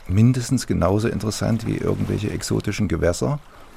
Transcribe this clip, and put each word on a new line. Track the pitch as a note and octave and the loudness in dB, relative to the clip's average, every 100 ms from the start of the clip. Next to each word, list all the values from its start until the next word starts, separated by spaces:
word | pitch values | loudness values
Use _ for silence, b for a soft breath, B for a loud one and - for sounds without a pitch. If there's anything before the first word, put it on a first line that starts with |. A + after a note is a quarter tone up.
| - | -2
mindestens | F#2+ A2+ B2+ A#2+ B2+ - | 4 6 4 0 -2 0
genauso | F2+ E2+ G#2 A#2 | 0 2 2 0
interessant | - G#2+ - G#2 A2+ A2 | -2 -4 -2 0 0 -2
wie | G2 | -2
irgendwelche | - G2 G2 G2 G#2 | -2 -2 0 -2 -2
exotischen | - - G#2+ G#2 G#2 G#2+ | -4 -2 -2 -2 -2 -2
Gewässer. | E2 E2 - B2 D3 - - - | 0 0 0 -2 -2 -8 -20 -20